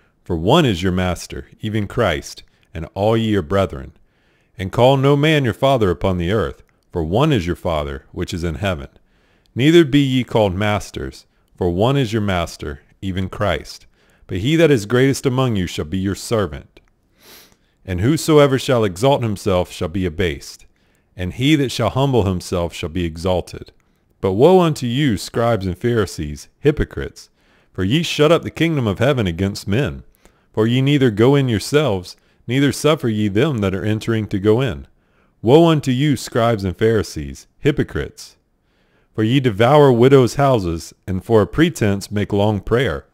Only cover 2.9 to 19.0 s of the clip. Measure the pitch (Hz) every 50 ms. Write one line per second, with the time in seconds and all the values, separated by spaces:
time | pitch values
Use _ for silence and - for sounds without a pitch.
2.9 | - - 101 110 113 117 113 110 104 98 82 73 98 98 95 87 - 67 65 -
3.9 | - _ _ _ _ _ _ _ _ _ _ _ _ - 95 95 - - 120 131
4.9 | 139 135 131 139 147 139 147 160 160 147 135 117 101 - - 135 139 123 107 92
5.9 | 85 - - 95 92 90 85 85 104 113 87 67 64 - _ _ _ _ _ _
6.9 | _ 90 80 78 87 113 147 160 147 110 80 87 82 - - 92 82 76 73 71
7.9 | 69 67 - _ - 85 87 - - 87 82 87 78 - 95 98 90 73 67 -
8.9 | _ _ _ _ _ _ _ _ _ _ _ _ _ 110 123 151 165 175 170 139
9.9 | 127 143 143 135 127 131 120 - - 117 107 101 87 95 107 104 104 104 - -
10.9 | - - 69 65 - - _ _ _ _ _ _ _ _ - 110 98 87 107 123
11.9 | 139 143 135 107 107 113 104 101 92 87 85 78 - - - 78 71 - _ _
12.9 | _ _ - 98 90 92 95 90 - - 107 98 82 73 - - - - - _
13.9 | _ _ _ _ _ _ _ - 98 92 92 135 160 160 165 151 147 117 98 101
14.9 | 120 123 131 139 131 - - 139 123 131 131 127 113 98 90 85 - - 90 76
15.9 | 90 95 95 98 95 - - - 120 110 101 85 71 69 - _ _ - _ _
16.9 | _ _ _ _ _ _ _ - - - - _ _ _ _ _ _ _ _ -
17.9 | 92 87 95 123 165 151 - - 156 147 143 139 131 123 - - 131 117 110 104
18.9 | 87 87